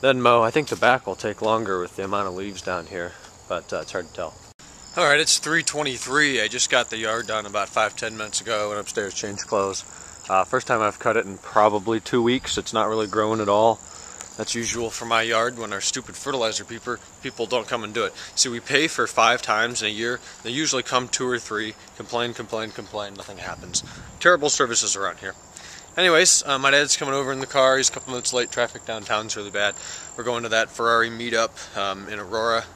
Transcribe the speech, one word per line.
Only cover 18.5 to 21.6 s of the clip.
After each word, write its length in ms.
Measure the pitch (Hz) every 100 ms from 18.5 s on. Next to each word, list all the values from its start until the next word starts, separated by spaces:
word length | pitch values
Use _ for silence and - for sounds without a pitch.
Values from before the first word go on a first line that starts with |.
| 117
pay 260 | - 139 160
for 200 | - 117
five 360 | - 113 123
times 400 | - 107 117 120
in 60 | 107
a 20 |
year. 300 | 107 117 123 - -
They 80 | 113
usually 320 | 127 156 131
come 260 | 120 127 123
two 200 | - 127
or 100 | 120
three, 360 | - 107